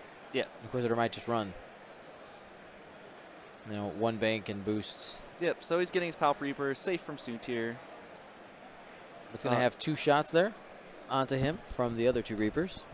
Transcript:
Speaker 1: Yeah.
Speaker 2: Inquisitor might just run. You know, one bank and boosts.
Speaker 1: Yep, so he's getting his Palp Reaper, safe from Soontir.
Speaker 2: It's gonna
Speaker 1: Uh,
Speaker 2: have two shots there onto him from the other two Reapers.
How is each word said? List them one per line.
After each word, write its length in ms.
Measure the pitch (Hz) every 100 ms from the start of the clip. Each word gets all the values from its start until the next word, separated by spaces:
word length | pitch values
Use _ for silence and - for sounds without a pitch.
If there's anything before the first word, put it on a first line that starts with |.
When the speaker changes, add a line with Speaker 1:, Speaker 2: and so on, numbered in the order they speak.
| - - -
Speaker 1:
Yeah. 140 | 131 - -
Speaker 2:
Inquisitor 320 | 113 127 120 117
might 160 | 117
just 160 | - -
run. 260 | 117 101 90 - - - - - - - - - - - - - - - - - - - - 107
You 60 | 104
know, 120 | 104 87
one 200 | 113 110
bank 320 | 110 110 101
and 140 | 101
boosts. 560 | 98 107 98 - - - - -
Speaker 1:
Yep, 220 | 170 -
so 160 | - 170
he's 120 | 175
getting 160 | 180 175
his 80 | 151
Palp 240 | 147 143
Reaper, 340 | 143 139 139 135
safe 260 | - 175
from 160 | - 143
Soontir. 580 | - 117 - 120 113 120 - - - - - - - - - - - - - - -
Speaker 2:
It's 100 | 117
gonna 140 | 135 120
Speaker 1:
Uh, 20 |
Speaker 2:
have 180 | 123 -
two 180 | - 151
shots 360 | 151 143 151
there 220 | 165 202 - - - - - -
onto 260 | 135 131 135
him 240 | 139 175
from 340 | - - 120 113
the 100 | 117
other 140 | 123
two 140 | - 107
Reapers. 460 | 107 147 185 - -